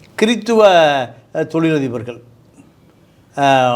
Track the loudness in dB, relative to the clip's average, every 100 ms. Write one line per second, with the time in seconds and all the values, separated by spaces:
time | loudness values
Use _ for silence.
0 | -20 -4 -2 -2 -2 2 4 4 2 0
1 | -4 -12 _ -8 -4 -2 -2 -2 -4 -8
2 | -12 -18 -20 _ _ _ _ _ _ _
3 | _ _ _ -4 0 2 0